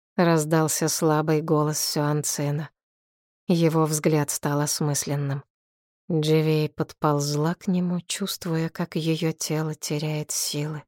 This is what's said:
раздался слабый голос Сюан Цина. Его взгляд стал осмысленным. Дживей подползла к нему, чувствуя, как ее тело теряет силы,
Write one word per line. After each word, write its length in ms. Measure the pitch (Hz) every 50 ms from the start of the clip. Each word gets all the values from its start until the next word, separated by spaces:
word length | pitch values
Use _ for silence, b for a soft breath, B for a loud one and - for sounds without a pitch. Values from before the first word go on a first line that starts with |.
| _ _ _
раздался 760 | - 180 170 165 160 151 151 165 160 156 151 - - 160 156
слабый 520 | - - 170 160 151 151 156 160 156 151
голос 380 | 156 165 160 151 151 151 151 -
Сюан 440 | - - - 156 147 147 151 151 143
Цина. 460 | - - - 147 143 147 151 156 - _ _ _ _ _ _ _ _ _ _ _ _ _ _ _ - 185
Его 320 | 165 170 156 156 160 160
взгляд 440 | 147 156 151 - 165 156 151 147 -
стал 320 | - - - 147 147 143
осмысленным. 800 | 147 147 - - 156 147 143 - - 156 143 143 143 139 139 143 - _ _ _ _ _ _ _ _ _ _ _ _ -
Дживей 600 | 175 156 151 156 156 160 156 156 156 156 151 147
подползла 840 | - - 156 - - _ - 151 147 143 143 147 147 147 151 165 180
к 140 | - -
нему, 320 | 202 180 180 180 175 180 175
чувствуя, 720 | - - - - 196 190 - - - 180 160 160 165 160
как 260 | - - 175 - -
ее 380 | 165 156 160 165 160 170 160 156
тело 420 | - - - 156 151 156 156 156
теряет 560 | - - - 160 143 156 151 156 151 151 -
силы, 520 | - - - - - 147 147 151 156 151 -